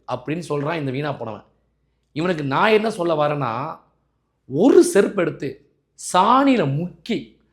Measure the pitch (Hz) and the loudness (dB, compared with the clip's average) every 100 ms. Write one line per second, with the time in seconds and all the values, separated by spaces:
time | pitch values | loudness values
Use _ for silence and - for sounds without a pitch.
0 | - 123 - 165 165 147 143 170 139 127 | -10 -8 -6 -8 -6 -6 -4 -4 -4 -4
1 | 147 135 113 104 - _ _ _ _ _ | -6 -6 -10 -12 -16 _ _ _ _ _
2 | _ 147 180 160 143 147 208 214 220 175 | _ -6 -4 -2 -2 0 4 4 2 -2
3 | 170 151 147 147 127 113 151 170 _ _ | -2 0 0 0 -4 -4 -8 -12 _ _
4 | _ _ _ _ - 135 262 381 - 196 | _ _ _ _ -6 2 6 6 6 2
5 | 214 196 156 139 135 - _ _ _ _ | 0 -2 -4 -4 -10 -12 _ _ _ _
6 | - 180 208 254 277 240 143 143 175 - | -2 2 4 4 4 2 0 -2 -6 -10
7 | - 110 - _ _ | -8 -8 -8 _ _